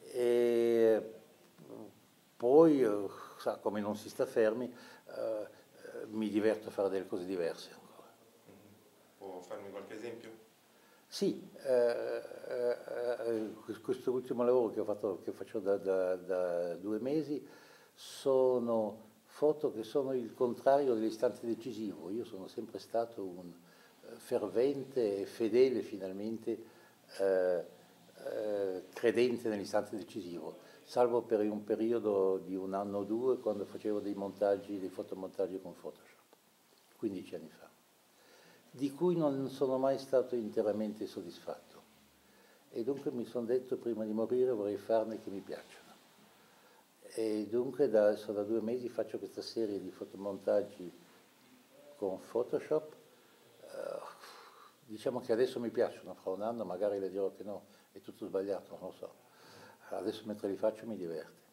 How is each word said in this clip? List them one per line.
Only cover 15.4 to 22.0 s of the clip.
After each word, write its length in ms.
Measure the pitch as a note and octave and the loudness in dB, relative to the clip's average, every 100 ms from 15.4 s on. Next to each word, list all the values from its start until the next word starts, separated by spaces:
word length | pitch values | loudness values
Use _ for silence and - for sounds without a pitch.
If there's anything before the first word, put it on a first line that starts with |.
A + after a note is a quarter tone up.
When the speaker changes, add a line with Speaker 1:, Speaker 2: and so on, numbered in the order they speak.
| - A2+ | -6 -4
Speaker 1:
da, 180 | G2 G2 | 2 2
da, 380 | F#2+ F#2+ F#2 F#2 | 4 2 2 0
da 600 | F2+ F#2 F2+ F2 F2 E2+ | -2 0 0 0 -2 -4
due 240 | G2 G#2+ | -4 -2
mesi, 460 | B2 D#3 C#3+ C#3+ - - - - - | 0 -2 -2 -6 -6 -20 -20 -20 -20
sono 1120 | _ - - C#3 C3 C3 B2+ A#2 A2+ G#2+ G#2 - - | _ -16 -4 4 6 6 4 2 2 0 -4 -18 -20
foto 480 | _ - D3 D3+ C3+ | _ 2 2 4 0
che 120 | G#2+ | -2
sono 300 | A2 D3 C3 | -2 0 0
il 200 | C3 A2+ | 0 -2
contrario 600 | - B2+ A2+ - C#3 C#3 | 0 0 4 6 6 6
dell'istante 520 | A2+ A2 - B2 - A#2 | 4 2 2 0 0 -4
decisivo. 640 | A2 C3 G#2+ G#2+ D#2+ | -4 -4 -6 -6 -6